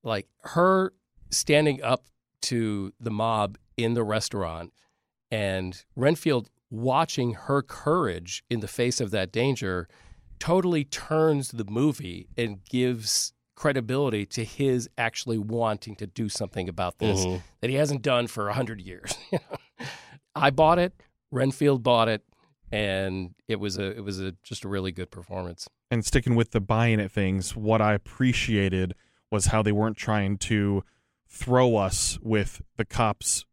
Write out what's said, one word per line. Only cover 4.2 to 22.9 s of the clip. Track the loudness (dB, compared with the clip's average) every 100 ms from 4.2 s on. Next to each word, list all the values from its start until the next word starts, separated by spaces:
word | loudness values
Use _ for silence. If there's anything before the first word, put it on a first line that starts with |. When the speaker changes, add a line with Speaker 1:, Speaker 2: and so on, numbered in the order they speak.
| -2 -4 -4 -6 -12 _ _ _ _ _ _
Speaker 1:
and | -2 0 -2 -4 -10 _
Renfield | 0 2 2 2 0 -2 _ _
watching | -4 0 2 0 0 -2
her | -4 -2 -2
courage | -2 -6 0 0 0 -4 -8 -12 _
in | -6
the | -4
face | -2 0 0
of | -2
that | -2 -2
danger | 0 0 0 -2 -4 -6 _ -20 -20 -20 -10
totally | 0 2 2 0
turns | -2 -8 -2 2 4 2 -2
the | -8
movie | -4 0 0 0 -10 -12 -10 -4
and | -4 -6
gives | -4 0 0 -2 -2 -2 -2 _ _
credibility | -4 0 0 -2 -2 0 -2 -4
to | -6
his | -8 0 0 0 -2 -4
actually | -4 -4 -4 -4
wanting | -2 -2 -2 -2 -8 -14
to | -12
do | -6 -6
something | -4 -6 -6 -6
about | -4 -4 -2
this | 0 2
Speaker 2:
Mm-hmm. | 0 -4 -8 _
Speaker 1:
that | -2
he | 0
hasn't | 0 0
done | 0 0 0
for | -4 -4
a |
hundred | -2 -4 -8
years. | -14 -14 -12 -12 -6
<laughs> | -6 -6 -16 _ _ -14 -14 -20 -20 _
I | 2 2
bought | 6 6 6
it, | 2 _ _ _ _
Renfield | 0 0 2 2 4
bought | 4 4 4
it, | 0 _ _ _ _ -6
and | -2 0